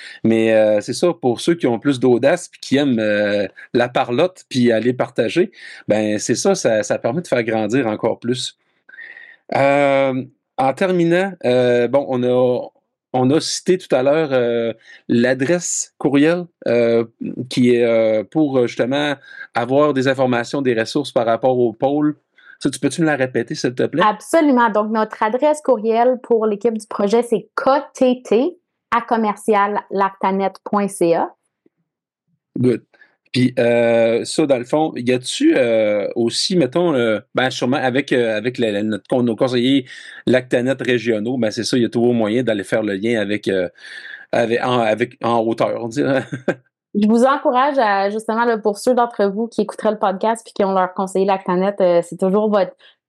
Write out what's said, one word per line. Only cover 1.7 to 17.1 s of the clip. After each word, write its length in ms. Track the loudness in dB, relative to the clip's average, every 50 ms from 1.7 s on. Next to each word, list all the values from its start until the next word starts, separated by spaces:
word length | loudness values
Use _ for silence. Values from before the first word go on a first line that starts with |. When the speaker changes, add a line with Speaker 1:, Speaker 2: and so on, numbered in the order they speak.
| 0 0
Speaker 1:
plus 220 | 0 -2 0 2
d'audace 480 | 4 4 4 4 4 2 2 0 -2 -10
puis 120 | -18 _
qui 160 | -4 -2 0
aiment, 220 | 0 2 0 0 0
euh, 480 | 0 0 0 0 0 0 0 -2 -4 -4 -8 -16 -10 -4
la 160 | 0 0 0 0
parlotte 560 | 0 -2 -2 0 0 0 0 0 -2 -8 -14 -6
puis 240 | 0 2 4 4
aller 200 | 4 2 2 0
partager, 580 | 0 -2 -4 -4 -2 -2 -2 0 0 0 0 0 -4 -12 -20 -20 -20 -8 -4 -2
ben, 300 | 0 0 0 0 -2 -2
c'est 160 | -2 -2 -2
ça, 200 | 0 2 0 0
ça, 280 | 2 0 0 0 0
ça 160 | 0 -2 -4 -2
permet 240 | -2 -4 -4 -4
de 60 | -4 -2
faire 140 | -2 -2 0
grandir 420 | 0 -2 -2 -2 0 -2 -2 0
encore 340 | -2 -2 -2 -2 -4 -4 -4
plus. 380 | -4 -4 -4 -4 -6 -10 -12 _ _ _ _ _ _ -20 -20 -20 -20 -20 -20 -20 -20 -20 -20 _ _ -4 0
Euh, 680 | 2 2 2 4 4 2 2 2 2 2 0 -2 -4 -6 -10 _ _ _ _ _
en 160 | -2 -2 -2
terminant, 600 | 0 0 0 0 2 2 2 2 2 2 0 -2 -4 -4 -2
euh, 440 | 0 2 2 2 2 2 2 2 2
bon, 180 | 0 0 0 -2
on 140 | -2 -2
a, 460 | 0 0 2 2 2 2 0 -2 -6 -10 -16 _ _ _ _ _ _ _
on 180 | -2 0 2 2
a 100 | 2 2
cité 360 | 0 -4 -6 -4 0 0 0
tout 180 | 0 0 0 0
à 80 | 0
l'heure, 280 | 2 2 2 2 0 0
euh, 400 | 0 0 0 0 0 -2 -2 -4 -6 -8 _ -20 -20 -12 _ -2
l'adresse 840 | 0 2 2 2 0 0 0 0 0 -2 -2 -4 -8 -8 -8 -10 _ -6
courriel, 480 | -2 0 2 2 2 2 2 -2 -4 -10 _ _ -4
euh, 380 | 0 0 2 2 2 2 0 0 -2